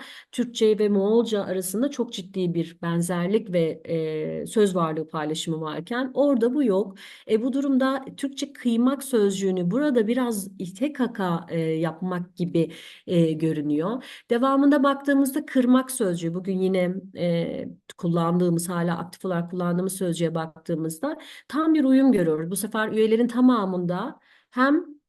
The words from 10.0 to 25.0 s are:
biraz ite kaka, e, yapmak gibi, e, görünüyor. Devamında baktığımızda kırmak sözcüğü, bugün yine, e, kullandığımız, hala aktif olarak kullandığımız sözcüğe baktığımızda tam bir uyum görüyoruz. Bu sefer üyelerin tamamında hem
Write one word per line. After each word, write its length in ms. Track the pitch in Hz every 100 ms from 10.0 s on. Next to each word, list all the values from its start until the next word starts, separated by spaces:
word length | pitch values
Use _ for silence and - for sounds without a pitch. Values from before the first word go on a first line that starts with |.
| 208
biraz 420 | 247 247 208 190 -
ite 340 | 180 - 285
kaka, 540 | 285 233 233 185 165 -
e, 120 | 165
yapmak 760 | 160 160 165 160 180 180 175 -
gibi, 340 | 170 170 160 - - - -
e, 260 | 175 165
görünüyor. 720 | 156 160 156 147 147 175 247 - - -
Devamında 520 | 233 269 277 285 285
baktığımızda 640 | 277 277 285 277 269 311 -
kırmak 440 | 262 247 254 254
sözcüğü, 440 | - 196 175 165
bugün 240 | 175 185 185
yine, 360 | 185 185 180 190 185 -
e, 520 | 175 170 165 - - - - -
kullandığımız, 680 | 175 170 170 175 180 170 175
hala 300 | 175 170 170
aktif 260 | 175 -
olarak 260 | 190 175 175
kullandığımız 420 | 180 175 175 185
sözcüğe 420 | 190 185 170 165
baktığımızda 840 | 165 160 - - 160 160 160 285 311 - - -
tam 260 | 277 320
bir 100 | 311
uyum 280 | 262 262 269
görüyoruz. 380 | 208 160 156 165
Bu 60 | 196
sefer 320 | 220 220 214
üyelerin 400 | 220 220 226 240
tamamında 880 | 240 254 240 190 180 175 175 247 - _ _ _
hem 340 | 247 269 311 339 -